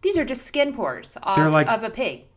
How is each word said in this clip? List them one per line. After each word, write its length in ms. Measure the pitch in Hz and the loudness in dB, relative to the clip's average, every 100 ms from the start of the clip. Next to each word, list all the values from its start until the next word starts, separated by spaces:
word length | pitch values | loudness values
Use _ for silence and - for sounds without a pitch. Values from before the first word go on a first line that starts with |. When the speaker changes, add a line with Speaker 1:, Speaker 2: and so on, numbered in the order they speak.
Speaker 1:
"These 160 | 370 359 | 2 0
are 80 | 277 | -2
just 200 | 262 - | -4 -6
skin 280 | 294 285 | 0 0
pores 440 | 240 165 120 - - | 0 -6 -6 -12 -10
off 140 | - 190 | 0 2
Speaker 2:
They're 120 | 156 | 4
like, 180 | 156 151 | 4 4
Speaker 1:
of 140 | 220 | 0
a 60 | 220 | -2
pig." 340 | 233 233 127 - | -4 -6 -6 -16